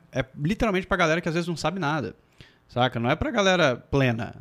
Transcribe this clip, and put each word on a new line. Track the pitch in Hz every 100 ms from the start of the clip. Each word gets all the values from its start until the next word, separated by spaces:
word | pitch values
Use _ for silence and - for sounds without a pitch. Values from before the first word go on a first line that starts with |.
| _
é | 131 131 -
literalmente | 147 220 226 185 185
pra | 185
galera | 165 165
que | 175
às |
vezes | 165 170
não | 160
sabe | 156 190
nada. | 143 156 151 - _ _ - _ _
Saca? | 120 123 120
Não | 120
é |
pra | 160 285
galera | 233 190 180 151 120
plena, | - 143 131 113 98 -